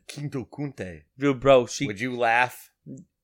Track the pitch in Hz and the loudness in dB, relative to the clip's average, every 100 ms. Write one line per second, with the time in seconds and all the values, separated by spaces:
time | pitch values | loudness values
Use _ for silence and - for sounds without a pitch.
0 | - - 143 135 113 - 143 - 92 80 | -14 -10 -8 -8 -8 -8 -10 -8 -12 -12
1 | - - 143 131 131 135 117 - 131 101 | -18 -2 -2 2 6 6 6 -2 -6 -4
2 | 127 120 117 117 123 - - _ 147 135 | -6 0 2 2 2 -2 -20 _ -20 -20
3 | - _ | -20 _